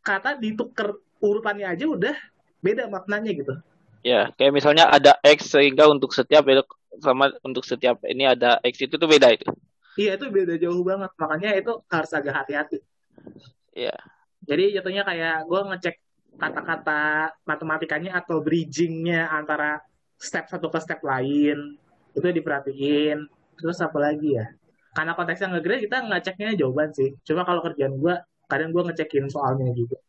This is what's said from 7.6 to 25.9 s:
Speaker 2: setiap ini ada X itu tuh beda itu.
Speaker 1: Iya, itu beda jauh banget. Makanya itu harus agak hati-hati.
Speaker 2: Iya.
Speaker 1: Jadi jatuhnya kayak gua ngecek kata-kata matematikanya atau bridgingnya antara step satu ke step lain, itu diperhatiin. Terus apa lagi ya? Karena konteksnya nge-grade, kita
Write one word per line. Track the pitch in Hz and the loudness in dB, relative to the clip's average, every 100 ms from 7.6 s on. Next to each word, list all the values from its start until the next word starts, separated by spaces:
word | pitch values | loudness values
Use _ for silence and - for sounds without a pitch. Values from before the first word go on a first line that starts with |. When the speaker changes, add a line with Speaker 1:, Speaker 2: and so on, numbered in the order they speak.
Speaker 2:
setiap | - 123 127 117 - | -6 -2 0 0 -4
ini | 123 135 | 0 2
ada | 123 120 120 | 4 4 2
X | 123 123 | 0 -4
itu | 135 151 | -6 -2
tuh | 160 | 4
beda | 151 131 | 8 8
itu. | 110 - - _ _ _ | 6 0 -10 _ _ _
Speaker 1:
Iya, | - 208 190 | -2 -2 -2
itu | 277 | -2
beda | 196 180 165 | -2 0 -2
jauh | 175 175 | -2 -2
banget. | 180 196 190 _ | -2 -4 -6 _
Makanya | 156 156 208 | -6 -4 -2
itu | 196 190 - _ | -2 -2 -8 _
harus | 170 156 156 | -4 -4 -4
agak | 143 | -4
hati-hati. | 139 139 147 151 - _ _ _ _ - - 123 _ _ - | -6 -6 -6 -6 -8 _ _ _ _ -20 -20 -20 _ _ -8
Speaker 2:
Iya. | - - - _ _ _ | -8 -8 -14 _ _ _
Speaker 1:
Jadi | 180 147 196 | -6 0 0
jatuhnya | 196 185 190 196 | -2 -6 -6 -4
kayak | 170 165 160 160 | -4 -4 -4 -4
gua | 180 202 | -4 -4
ngecek | 180 180 - _ _ _ | -6 -8 -10 _ _ _
kata-kata | _ 156 151 - 156 - 151 151 151 156 - - | _ -8 -6 -6 -6 -4 -2 0 -2 -4 -6 -8
matematikanya | 151 160 156 160 151 180 180 | -8 -4 -6 -4 -6 -4 -8
atau | 175 160 | -4 -4
bridgingnya | 147 165 156 139 170 160 170 165 165 | 0 -2 -2 -4 -4 -2 -2 -2 -2
antara | 156 151 151 151 151 _ _ _ _ | -4 -4 -4 -2 -4 _ _ _ _
step | - 175 - | -10 -10 -8
satu | 180 165 | -8 -6
ke | 160 | -6
step | 160 160 | -6 -10
lain, | 151 131 131 147 147 143 147 - _ _ _ - | -4 -4 -2 0 0 0 -8 -18 _ _ _ -4
itu | 180 | -2
diperhatiin. | 170 160 139 135 139 139 147 151 151 147 _ _ | -2 -4 -6 -6 -6 0 0 0 -2 -8 _ _
Terus | _ 160 175 | _ -8 -4
apa | 170 151 | -4 -2
lagi | 143 151 151 | -2 -2 -2
ya? | 131 113 - _ _ _ - | -2 -4 -12 _ _ _ -6
Karena | 156 | -4
konteksnya | 170 170 180 196 | -4 -4 -4 -4
nge-grade, | 175 165 247 | -4 -2 -4
kita | 208 | -2